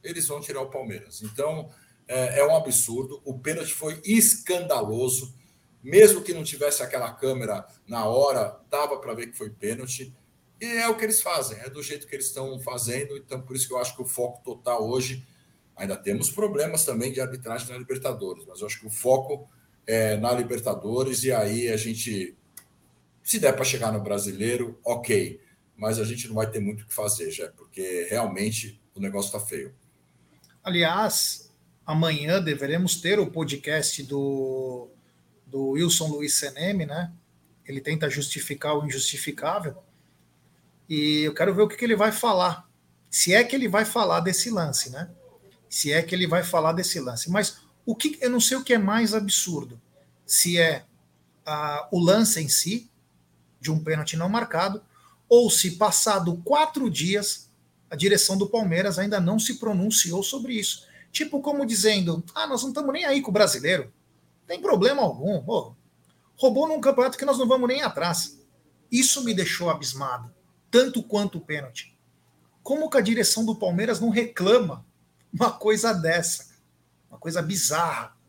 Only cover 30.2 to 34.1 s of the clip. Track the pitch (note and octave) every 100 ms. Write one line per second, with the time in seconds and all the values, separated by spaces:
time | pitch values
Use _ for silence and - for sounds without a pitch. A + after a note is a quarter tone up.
30.2 | _ _ _ _ - F3 D#3+ F3+ G#3+ -
31.2 | - - - _ _ _ - D#3 E3 D3+
32.2 | D3 F#3+ D#3+ D3 C#3 E3 F3+ - E3+ G#3
33.2 | F3 D#3+ D3 C#3 D3 D3+ D3 - C3+